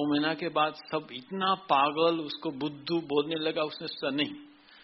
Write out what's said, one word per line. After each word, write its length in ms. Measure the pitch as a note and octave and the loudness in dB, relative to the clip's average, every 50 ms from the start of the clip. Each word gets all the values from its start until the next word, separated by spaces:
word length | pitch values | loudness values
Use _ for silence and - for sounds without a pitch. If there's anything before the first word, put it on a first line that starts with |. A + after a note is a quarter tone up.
| D3 D3 | 2 2
महीना 240 | D3 D3 D3+ D#3+ D#3+ | 2 2 2 2 0
के 140 | D3 - D#3+ | -2 -4 -2
बाद 260 | D3 D#3 D3+ D#3 D3+ | 2 2 2 2 0
सब 320 | - - - D#3+ D#3 D#3 - | -8 -8 -4 -4 -4 -4 -6
इतना 420 | B2 B2+ B2 - F#3+ F#3+ F#3+ F#3+ F#3 | -14 -14 -12 -8 -4 0 2 2 2
पागल, 640 | - - - D3 C3+ C#3 D3+ D3 D#3 E3 E3+ E3+ D#3+ | 0 2 2 4 6 6 4 4 4 4 4 4 2
उसको 300 | D3+ C#3+ - - - D#3+ | -4 -8 -8 -6 -6 -6
बुद्धू 500 | C#3+ C3 D3 D3+ D3 C#3 C3+ D#3+ E3+ E3+ | -4 -2 -4 -4 -6 -8 -6 -2 -2 -2
बोलने 340 | D#3+ C#3+ C#3+ D3 C#3+ D#3+ E3 | 0 2 2 2 2 2 -2
लगा, 280 | D#3 D#3 D#3+ D#3+ E3+ | -2 -2 -2 0 0
उसने 240 | D#3 D3+ - - E3+ | -2 -4 -4 -8 -10
सोचा, 300 | D#3 - - D#3+ C#3 C3+ | -10 -8 -4 -2 -2 0
"नहीं, 180 | D3 C#3+ D3 - - - - - _ - - - - | 0 0 -2 -4 -12 -16 -20 -20 _ -20 -20 -20 -20